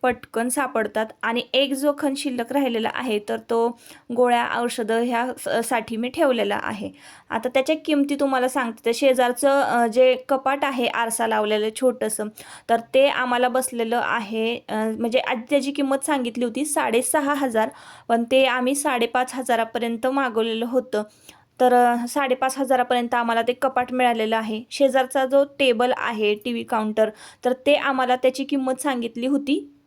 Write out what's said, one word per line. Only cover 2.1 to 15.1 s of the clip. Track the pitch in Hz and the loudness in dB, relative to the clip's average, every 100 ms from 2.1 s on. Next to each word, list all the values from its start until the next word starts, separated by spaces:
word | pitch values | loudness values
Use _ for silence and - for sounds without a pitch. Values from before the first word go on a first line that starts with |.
शिल्लक | 269 285 247 233 | -2 -6 -6 -2
राहिलेला | 247 269 233 226 | 0 0 0 -2
आहे | - 247 208 | -4 -2 -4
तर | 208 226 | -4 -8
तो | 220 233 233 233 - - _ 233 | -2 0 0 -2 -18 -20 _ 0
गोळ्या, | 247 240 240 - | 2 2 0 -2
औषधं | 240 247 214 226 | -4 -4 -2 0
ह्या | 240 233 254 247 | 0 -2 -4 -6
स-, | - - 226 | -4 -2 0
साठी | 240 226 226 | -4 -4 -6
मी | 247 | -6
ठेवलेला | 285 302 240 202 202 | 0 2 2 0 -2
आहे. | - 208 196 - - - _ | -4 -8 -10 -14 -20 -20 _
आता | 220 254 | -4 0
त्याच्या | 262 262 311 | 0 0 -2
किमती | 320 294 277 | 0 0 0
तुम्हाला | 285 285 262 254 | 0 0 0 0
सांगते. | 285 233 226 226 | -2 -4 -4 -2
तर | |
शेजारचं, | 240 277 254 247 247 285 277 | 2 2 4 2 2 2 2
अ, | - 240 233 | 2 2 2
जे | 226 254 254 - | 4 4 4 0
कपाट | 269 269 277 | -2 0 0
आहे | 277 254 240 | -2 -2 -2
आरसा | - 226 220 226 | -2 -4 -2 0
लावलेलं | 220 214 214 214 214 | 0 0 0 -2 0
छोटंसं, | 254 247 214 214 214 - - - - | 0 0 -4 -4 -8 -10 -20 -20 -2
तर | 233 233 | -2 2
ते | 269 277 | 4 4
आम्हाला | - 254 247 247 | 2 0 2 2
बसलेलं | 247 254 240 226 240 | 0 -2 -4 0 0
आहे, | 87 220 202 220 226 240 - | 0 -2 -2 -2 -2 -4 -6
अ, | |
म्हणजे | 214 220 220 233 | -4 -2 -2 0